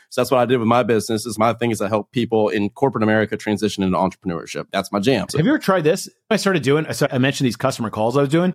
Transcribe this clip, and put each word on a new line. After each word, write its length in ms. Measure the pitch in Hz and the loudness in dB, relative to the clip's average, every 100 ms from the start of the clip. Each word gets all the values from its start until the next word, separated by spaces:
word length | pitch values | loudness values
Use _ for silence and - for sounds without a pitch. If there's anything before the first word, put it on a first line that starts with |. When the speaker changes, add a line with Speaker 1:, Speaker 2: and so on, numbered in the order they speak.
| _ | _
Speaker 1:
So 100 | - | -4
that's 120 | 123 | 2
what 80 | 127 | 2
I 40 | |
did 140 | 120 127 | 2 2
with 80 | 113 | 4
my 160 | 120 | 2
business. 440 | 117 113 95 110 117 | 4 0 0 -4 -4
Is 120 | 104 | 0
my 140 | 113 | 0
thing 180 | 113 120 | 2 -2
is 100 | 110 | -2
I 60 | 101 | -2
help 240 | 107 - | -2 -2
people 380 | 127 117 110 107 | -4 0 0 2
in 220 | 107 101 | 0 -2
corporate 340 | - 139 123 | 0 -2 2
America 320 | 107 110 104 107 | 2 2 0 -2
transition 480 | - 101 104 98 | -2 0 -2 0
into 120 | 95 90 | 0 2
entrepreneurship. 720 | 92 - 92 85 50 - - | 0 -2 -8 -8 -8 -10 -6
That's 180 | 98 98 | -6 -4
my 80 | 101 | -2
jam. 300 | 104 123 90 | 0 0 0
So 100 | 139 | -2
Speaker 2:
Have 80 | 185 | 0
you 60 | |
ever 80 | 302 | 0
tried 240 | - 190 | 0 0
this? 240 | 151 190 - _ _ | 2 0 -4 _ _
I 80 | 214 | 0
started 280 | 196 180 | 2 0
doing, 220 | 123 147 156 | 2 0 0
I, 60 | - 143 | -2 -2
I 60 | 135 | 2
mentioned 280 | 131 135 135 | 0 0 -2
these 100 | 104 | 0
customer 320 | 131 131 113 | -2 -2 -6
calls 260 | - 110 135 | -2 0 2
I 60 | |
was 80 | 143 | 2
doing. 240 | 165 180 | 2 0